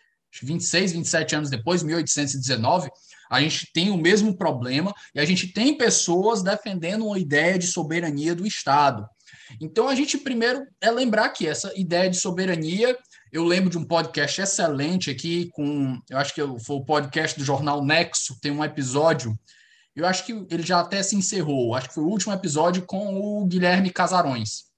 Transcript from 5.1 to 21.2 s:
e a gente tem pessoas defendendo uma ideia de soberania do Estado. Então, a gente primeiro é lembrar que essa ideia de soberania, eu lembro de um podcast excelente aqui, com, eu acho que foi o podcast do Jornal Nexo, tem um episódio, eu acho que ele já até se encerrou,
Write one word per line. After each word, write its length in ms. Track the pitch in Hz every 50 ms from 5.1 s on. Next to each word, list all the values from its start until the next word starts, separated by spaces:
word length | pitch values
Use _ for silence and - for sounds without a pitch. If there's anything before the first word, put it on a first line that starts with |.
| _
e 60 | 143
a 60 | 151
gente 260 | 165 185 180 190 180 -
tem 240 | 202 233 294 294
pessoas 640 | - 240 208 180 - - 180 170 180 202 220 233 202
defendendo 640 | 180 196 208 - - 220 190 175 160 170 208 220 226
uma 140 | 208 202 190
ideia 400 | 170 139 143 147 160 180 190 180
de 80 | 175
soberania 680 | - - 175 156 147 160 175 170 160 143 143 151 165 175
do 120 | 170 190
Estado. 600 | 214 - - - 139 139 147 143 139 113 104 104 - _ _ _ - - - - - 127 110
Então, 260 | 160 156 160 220 247
a 80 | 277 269
gente 220 | 247 294 294 -
primeiro 480 | 285 - 269 254 226 226 240 254 277 269 - _ _
é 80 | 190 226
lembrar 400 | 233 247 262 233 - - - -
que 180 | - - 180
essa 240 | 156 143 - - 190 -
ideia 320 | 190 185 160 175 175 190 185
de 80 | 180
soberania, 800 | - - 185 170 180 190 185 175 160 156 160 180 202 233 254 - 254 - _ _ - _ _
eu 140 | - 160 170
lembro 240 | 170 180 190 190 180
de 80 | 165
um 80 | 170 147
podcast 560 | - 170 165 156 - - 151 143 139 - -
excelente 680 | 196 190 - - 180 160 143 135 143 160 185 180 - 147
aqui, 400 | 131 135 - 165 170 175 170 170 -
com, 440 | - 147 143 147 143 139 131 127 120 - -
eu 80 | 127
acho 160 | 135 139 139 -
que 80 | 151 147 139 127 113
foi 160 | 113 - 143
o 80 | 135 135
podcast 540 | - 151 147 143 139 - 156 156 - -
do 80 | 147 139
Jornal 360 | 143 143 117 151 143 147 147 139
Nexo, 540 | 139 156 165 170 165 - - - - 127 -
tem 100 | - 147
um 120 | 147 147 151
episódio, 760 | 147 - 151 135 127 127 143 156 165 156 139 131 110 110 - - _ - _ _ _ _ _ _ _ _
eu 100 | 143 165
acho 200 | 185 185 - -
que 80 | - 233 214 180 -
ele 140 | 165 170 160
já 180 | 160 185 175
até 200 | 165 - 196 196
se 140 | 190 - 214
encerrou, 580 | 196